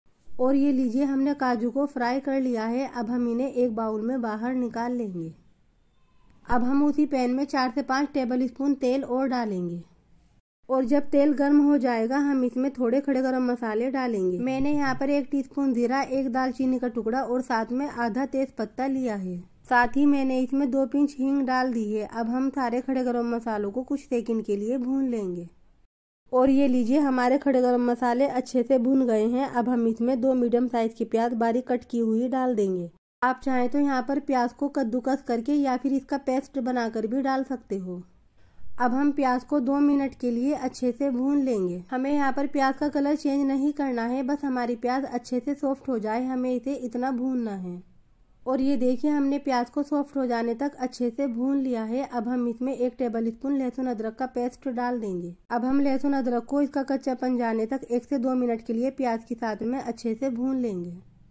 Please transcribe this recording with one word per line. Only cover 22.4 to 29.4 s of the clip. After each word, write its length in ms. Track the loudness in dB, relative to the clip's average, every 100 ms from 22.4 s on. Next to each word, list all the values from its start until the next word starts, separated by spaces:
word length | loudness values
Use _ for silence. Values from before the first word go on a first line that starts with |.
| 0
सारे 320 | 0 -2 -2
खड़े 220 | -2 0
गरम 300 | 0 0 0 -2
मसालों 360 | -2 -2 -2
को 120 | -4
कुछ 160 | -4 -6
सेकंड 420 | -4 -4 -2 -2
के 120 | -2 -2
लिए 220 | -2 -2
भून 300 | -2 0 0
लेंगे। 400 | -2 -4 -6 -10 -16 -20 _ _ _ _ _ _
और 180 | 4 6
ये 180 | 6 6
लीजिए 320 | 4 4 4
हमारे 380 | 4 4 4 4
खड़े 240 | 4 4
गरम 240 | 4 4 2
मसाले 420 | 2 2 2 2
अच्छे 360 | 0 0 0
से 140 | 4 4
भून 260 | 4 4 4
गए 180 | 4 2
हैं। 220 | 2